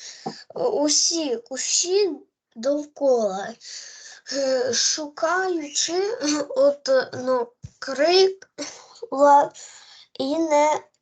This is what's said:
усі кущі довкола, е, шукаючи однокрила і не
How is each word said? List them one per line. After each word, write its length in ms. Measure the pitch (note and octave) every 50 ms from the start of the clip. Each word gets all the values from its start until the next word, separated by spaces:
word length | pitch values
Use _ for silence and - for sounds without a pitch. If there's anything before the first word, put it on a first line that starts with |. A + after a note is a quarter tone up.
| - - - - - - - - - _ -
усі 800 | - - - - C#4 D4 D4+ C#4+ - - - E4 E4 D#4 C#4 A#3
кущі 760 | A3+ - _ C4 B3+ - - A#3 C#4+ D4+ F4 F#4 G4+ G#4 F4+ C#4+ - - _ _ _ _ _ _
довкола, 1000 | A3+ A3+ C#4 C#4+ D4 D4 - _ - C#4+ C4+ B3+ A#3 A3 G3 F#3 G3 G3+ - A#3 - - - - - - - - - - - - - _ - C4
е, 400 | C#4 C4+ C4 C4 B3+ A#3+ - A#3
шукаючи 1400 | A#3 - - - D#4+ D4+ D4 D4 - E4 D#4+ F4 F#4 F#4+ F#4+ F4 E4 D4 C#4+ D4 - - - E4+ F#4 G4 G4+ A#4+ B4 C#4 D4+ D4 D4+ C#4+ -
однокрила 3000 | C5+ C4 C#4 C#4+ C#4+ C#4+ _ C4 C4+ C4 B3+ C4 - B3+ B3+ B3+ B3+ B3 A#3 A#3 _ _ - - _ _ - C4+ C4+ B3 D4 E4+ F4+ F#4+ F#4+ F#4+ F#4+ - - _ _ - - - - - - - - - - - C4+ C4+ C#4+ C#4+ C#4+ C#4+ C#4+ C#4+ - - - - - - - - - - - _ _ -
і 180 | C4+ C4+ D4 E4
не 400 | E4 D#4 D4 D4 D4 D4+ D4+ - - _ _ _